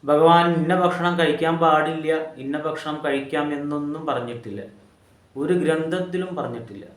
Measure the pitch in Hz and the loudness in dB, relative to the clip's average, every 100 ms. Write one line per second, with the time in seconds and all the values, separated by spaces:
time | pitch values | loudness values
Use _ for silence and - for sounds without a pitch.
0 | 143 151 165 170 170 165 151 185 180 175 | 4 6 8 8 6 2 2 2 2 2
1 | 175 175 160 147 165 165 160 156 156 160 | -2 2 2 2 0 2 4 4 2 -4
2 | 156 160 160 131 135 151 156 156 156 151 | -2 -2 -2 -10 -6 -6 -4 -6 -6 -4
3 | 151 139 135 151 147 147 147 147 147 151 | -2 -2 -2 -4 -2 -4 -4 -4 -4 -6
4 | 165 147 120 120 113 101 - - - _ | -4 -4 -4 -10 -10 -12 -12 -18 -20 _
5 | _ _ _ 135 151 175 156 156 160 180 | _ _ _ -6 0 0 2 0 0 -4
6 | 180 180 180 165 127 120 - 101 - | -4 -4 -6 -6 -6 -8 -12 -16 -18